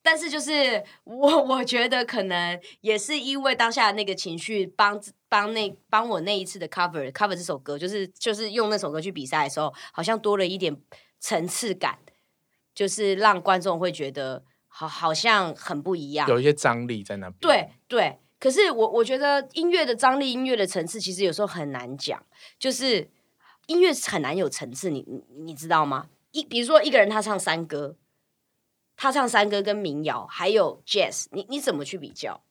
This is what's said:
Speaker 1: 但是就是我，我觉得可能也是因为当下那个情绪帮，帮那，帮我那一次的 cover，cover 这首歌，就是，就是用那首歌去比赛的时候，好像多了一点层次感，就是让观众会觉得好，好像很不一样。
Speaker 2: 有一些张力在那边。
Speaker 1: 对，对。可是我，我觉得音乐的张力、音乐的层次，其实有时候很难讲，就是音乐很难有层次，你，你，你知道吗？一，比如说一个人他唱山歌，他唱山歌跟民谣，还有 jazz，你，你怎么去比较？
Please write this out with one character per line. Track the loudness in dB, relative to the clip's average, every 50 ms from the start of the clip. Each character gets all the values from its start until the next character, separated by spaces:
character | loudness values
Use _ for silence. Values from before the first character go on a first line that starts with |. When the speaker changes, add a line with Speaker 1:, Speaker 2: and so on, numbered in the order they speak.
Speaker 1:
但 | _ 2 2
是 | 2 0 -6
就 | -6 -6
是 | -4 -2 0 2 2 2 2 -2 -4 -6 -18 _ _
我， | -16 -6 2 4 6 6 6 4
我 | 2 0 -2 0
觉 | -2 0 0 0 2
得 | 2 0 -2
可 | -2 -2 -4 -2
能 | -2 0 0 0 -2 -4 -6 -10 -16 -20 _ _
也 | 0 0
是 | 0 0 -4 -6 -4
因 | -4 -4 -4 0 0
为 | 0 2
当 | 4 2 2 2
下 | 2 2 2
那 | 2 0 -2
个 | -4 -4
情 | -6 -6 -8 -8 -8
绪 | -6 -4 -2 -2 -2
帮， | -4 2 4 4 4 4 0 -10 -14 -20 _ _ _
帮 | 0 0 2 0 -2
那， | -2 -4 -4 -6 -10 _ _
帮 | 2 2 2 2
我 | -2 -2
那 | 0 0 -2 -2
一 | -4
次 | -6 -10
的 | -10 -10 -10
cover，cover | -2 -2 -2 -2 -2 -4 -6 -6 -2 -2 0 0 0
这 | -4 -4
首 | -6 -8 -8
歌， | -6 -8 -8
就 | -6 -6 -6
是， | -4 -4 -6
就 | -8 _ _ -4 -4 -4
是 | -4 -4 -6 -2
用 | -2 0 0
那 | 0 -2
首 | -2 -4 -6
歌 | -4
去 | -6 -6
比 | -8 -8 -8
赛 | -2 0 0 0
的 | 0
时 | -2 -4
候， | -4 -4 -4 -8 -18 -14 _
好 | -6
像 | -2 -2 -2
多 | 0 2 0 2
了 | 2 2
一 | 0 0
点 | -2 -2 -2 -4 -4 _ _ -20 -20 _ _ _ _
层 | -6 -2 -2 -2 -2 -2
次 | -4 -4 -4 -4 -4
感， | -2 -2 -4 -4 -4 _ -20 _ _ _ _ _ _ _ _ _ _ _ _ _
就 | -2 -2
是 | -2 0 0 0 0 2
让 | 6 6 6 6 6
观 | 4 2 2 2
众 | 2 0 -2 0
会 | -2 -4
觉 | -4 -4 -8 -8 -6
得 | -6 -6 -6 -8 -10 -12 _ _ _ _ _
好， | _ -10 -10
好 | -10 -8 -2 0 0 0
像 | 2 4 4 4 4 4 0 -4
很 | -8 -8 -8 -6 -6 -2
不 | -2 -4
一 | -4 -4 -6 -2
样。 | -2 2 4
Speaker 2:
有 | 4 4
一 | 4
些 | 4 2
张 | 4 2 2 2 2 -2
力 | -6 -6 -8 -6
在 | -8 -8
那 | -8 -8 -12
边。 | -14 _
Speaker 1:
对， | 2 4 4 4 2 -2 -10 _ _ _
对。 | 0 0 0 0 0 -6 _ _ _ _
可 | 0 0
是 | 4 4 4 2
我， | 4 2 0 2
我 | 4 2 2
觉 | 2 0 0
得 | 2 2 2 2 0 -4 -6
音 | -2 0 2 2
乐 | 2 2
的 | 0 -2
张 | 2 4 4 4 4
力、 | 0 -2
音 | -2 -2 -2
乐 | -2 0
的 | 0 0
层 | 0 0 -4 -4
次， | -4 -6 -8
其 | -8 -8 -4
实 | 0 0
有 | 0 0
时 | 0
候 | -2 -2
很 | -2 -6 -6 -6 -6
难 | -8 -10 -10 -12 -10
讲， | -8 -8 -8 -8 _ _ _ _ -20 -20 _ _
就 | -4 -4
是 | -2 0 0 2 2 0 0 -4 _ _ _ _ _ _ _ _ -20 _ _
音 | _ 4 6
乐 | 6 6 4 2 -2
很 | -4 -2 -2 -2
难 | 0 0
有 | 0 -2 -2
层 | -2 -6 -10 -10
次， | -10 -6 -4 -4
你， | -4 -4 -6 -8
你， | -12 -14 -14 _ -18 -16 -14
你 | -14 -14
知 | -12 -2
道 | 2 2 2 4
吗？ | 2 0 -6 -6 -10 _ _ _ _
一， | _ -8 -8
比 | -4 -2 -4
如 | 0
说 | 6 6 6
一 | 6 8
个 | 6 6
人 | 6 6
他 | 4 -2
唱 | -2 -2 -2 -2
山 | 0 -2 -2 -2 -2
歌， | -6 -6 -6 -6 -8 -10 _ _ _ _ _ _ _ _ _ _ _ _ _ _ _ _ _ _ _ _
他 | _ -2 0
唱 | 2 2 0
山 | 4 4 4 4 4
歌 | 2 0 0
跟 | 0 0
民 | -2 -2 -4 -4 -2 -2
谣， | -2 -2 -4 -6
还 | -10 -8 -2 0 2
有 | 4 4 4 4 0 -6 _
jazz， | -2 2 2 2 2 0 -6 -10 -8
你， | -8 -10 -8 -6
你 | -8 -4
怎 | -2 -2 -2
么 | -2 -4
去 | -6 -10 -12
比 | -12 -14
较？ | -16 -10 -10 -10 -10 -10 _ _